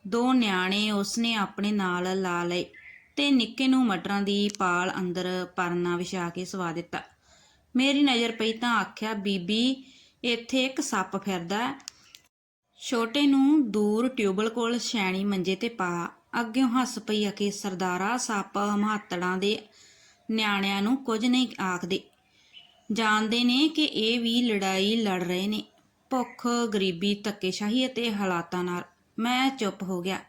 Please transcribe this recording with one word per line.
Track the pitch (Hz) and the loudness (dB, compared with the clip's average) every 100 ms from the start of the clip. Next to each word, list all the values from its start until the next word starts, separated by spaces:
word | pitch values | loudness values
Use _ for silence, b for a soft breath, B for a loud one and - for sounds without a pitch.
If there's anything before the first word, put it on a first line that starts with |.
| 196 | -2
ਦੋ | 233 247 | 0 4
ਨਿਆਣੇ | 262 220 185 185 202 208 | 4 4 2 2 2 2
ਉਸਨੇ | 202 202 233 233 | 0 -2 -2 0
ਆਪਣੇ | 226 190 - 208 | 0 -2 -2 0
ਨਾਲ | 208 185 180 180 190 | 0 0 0 0 0
ਲਾ | 185 175 | 0 -2
ਲਏ | 175 175 - B B B B - | -2 -2 -4 B B B B -2
ਤੇ | 285 | 4
ਨਿੱਕੇ | 269 220 - 262 | 4 2 0 2
ਨੂੰ | 262 240 | 4 4
ਮਟਰਾਂ | 190 - 202 | 0 0 -2
ਦੀ | 202 202 208 - | 0 2 0 0
ਪਾਲ | 190 175 180 - | 0 2 0 -2
ਅੰਦਰ | 180 175 180 185 180 - | -2 -2 -2 -4 -4 -4
ਪਰਨਾ | 185 175 175 175 | -2 0 0 -2
ਵਿਛਾ | 180 190 170 | -4 -4 -4
ਕੇ | 175 | -6
ਸਵਾ | 180 196 170 | -8 -6 -6
ਦਿੱਤਾ। | 165 170 170 - _ b b b b b 247 | -6 -8 -10 -10 _ b b b b b 0
ਮੇਰੀ | 269 277 | 2 4
ਨਜ਼ਰ | 285 240 233 | 4 4 0
ਪਈ | 226 220 | 0 -2
ਤਾਂ | 226 240 226 | 0 0 0
ਆਖਿਆ, | 190 - 220 | -2 -6 -6
"ਬੀਬੀ, | 208 196 196 175 214 247 269 B B B B | -4 -2 -2 0 0 0 0 B B B B
ਇੱਥੇ | 247 233 233 262 | -4 -4 -2 0
ਇੱਕ | 262 262 | 0 -2
ਸੱਪ | - 185 - 196 | -2 -2 -2 -6
ਫਿਰਦਾ | 202 185 170 202 254 | -4 -6 -4 -2 -2
ਹੈ।" | 277 B B B B _ _ _ _ _ _ | -6 B B B B _ _ _ _ _ _
ਛੋਟੇ | - 247 226 277 | -4 -2 0 4
ਨੂੰ | 285 277 269 311 240 | 6 6 6 6 4
ਦੂਰ | 208 208 214 247 | 2 2 2 0
ਟਿਊਬਲ | 262 202 190 220 | 2 0 2 0
ਕੋਲ | 226 233 240 | 0 -2 -2
ਛੈਣੀ | - 240 190 190 | -2 -2 0 0
ਮੰਜੇ | 202 196 180 | 0 0 0
'ਤੇ | 190 233 | -2 -4
ਪਾ। | 233 180 175 170 - _ 240 | -4 -4 -2 -6 -10 _ -4
ਅੱਗਿਓਂ | 226 226 262 | -2 2 2
ਹੱਸ | 247 247 - | 2 0 -4
ਪਈ | - 214 | -2 0
ਆਖੇ, | 208 202 202 | 0 0 -4
"ਸਰਦਾਰਾ, | 202 202 185 185 180 196 247 | -2 -6 -2 -2 0 -2 -2
ਸੱਪ | - 208 196 196 | -2 -4 -2 -2
ਮਹਾਤੜਾਂ | 208 208 208 208 - 180 180 185 | 0 2 0 -2 -4 -4 -2 0
ਦੇ | 202 214 - b b b b b - | 0 -2 -6 b b b b b -4
ਨਿਆਣਿਆਂ | 220 214 196 196 196 | 0 0 0 0 0
ਨੂੰ | 202 269 | 0 0
ਕੁਝ | - 220 247 | 0 0 2
ਨਹੀਂ | 247 254 - | 2 2 -2
ਆਖਦੇ। | 190 185 175 190 - _ B B B B B B - | -4 -4 -4 -4 -6 _ B B B B B B -6
ਜਾਣਦੇ | 214 220 214 220 233 | 0 2 2 2 2
ਨੇ | 247 247 311 | 4 4 2
ਕਿ | 320 | 2
ਇਹ | 302 - 214 240 | 0 0 0 0
ਵੀ | 233 240 | 2 2
ਲੜਾਈ | 247 208 190 190 202 226 | 2 0 0 0 2 2
ਲੜ | 208 185 | 0 0
ਰਹੇ | 175 180 196 | -2 -2 -2
ਨੇ, | 214 - _ _ _ _ | -4 -8 _ _ _ _
ਭੁੱਖ, | 262 240 - 240 240 233 | -4 -4 -4 -2 0 0
ਗਰੀਬੀ, | 202 190 165 202 | 0 0 0 -2
ਧੱਕੇਸ਼ਾਹੀ | 202 208 202 185 185 208 247 262 | -2 -4 -4 -6 -4 -2 0 0
ਅਤੇ | 254 233 | -2 -4
ਹਾਲਾਤਾਂ | 202 190 175 170 175 | -2 -2 -2 -2 -4
ਨਾਲ।" | 180 175 - _ _ - | -2 -4 -8 _ _ -6
ਮੈਂ | 233 254 269 | -2 2 0
ਚੁੱਪ | 262 202 185 | 0 -4 -4
ਹੋ | 185 185 | -6 -4
ਗਿਆ। | 180 190 | -2 -6